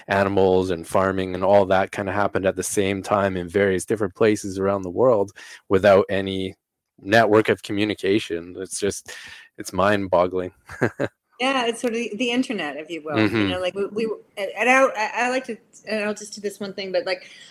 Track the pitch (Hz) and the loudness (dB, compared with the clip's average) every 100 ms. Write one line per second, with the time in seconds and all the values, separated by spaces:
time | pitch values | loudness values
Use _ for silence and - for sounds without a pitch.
0 | - 98 98 98 95 92 92 85 85 101 | -2 0 2 4 4 4 2 -2 -2 0
1 | 95 95 92 90 95 101 92 95 98 - | 2 0 -4 -2 4 6 6 2 0 -4
2 | 98 98 101 95 95 92 92 - 98 98 | -4 -2 -2 0 0 -2 -2 0 0 0
3 | 90 104 98 92 87 98 98 92 - 107 | 0 0 0 -2 -2 2 2 0 -2 -2
4 | 101 - 113 107 101 95 98 101 92 90 | -2 2 2 2 -4 -4 -2 -2 -4 2
5 | 131 110 101 - - - - 95 101 95 | 2 2 0 -8 -20 -14 0 4 6 6
6 | - 95 95 95 95 - _ _ _ _ | 4 -2 -4 -4 -6 -10 _ _ _ _
7 | 98 113 110 107 107 101 - 101 107 95 | 0 4 6 4 4 0 -2 -2 -2 0
8 | 92 107 - 85 87 92 92 - 101 - | 0 0 0 -8 -8 -12 -12 -4 -4 -4
9 | - - - - - - - 92 98 104 | -10 -18 -18 -20 -20 -16 -6 0 2 2
10 | 95 87 92 92 90 - - - 120 - | 2 2 2 -2 -6 -10 -14 -4 -4 -2
11 | - _ _ - 254 269 233 226 247 226 | -8 _ _ -6 -2 -2 -2 -4 -4 -4
12 | 226 208 247 247 262 214 147 139 156 165 | -6 -4 -2 -2 -2 -4 -6 -10 -10 -10
13 | 151 143 107 113 98 185 185 190 196 208 | -4 0 0 0 0 -2 -4 -4 -6 -4
14 | 220 202 - - 196 190 233 262 262 185 | -6 -6 -12 -8 -8 -2 2 4 2 0
15 | 214 208 247 254 254 214 _ - - 214 | -4 -2 -2 -2 -6 -12 _ -16 -8 -4
16 | 208 208 208 - 202 - 202 190 190 185 | -4 -6 -10 -10 -10 -8 -10 -10 -4 -2
17 | 180 185 - - - | -2 -6 -8 -20 -18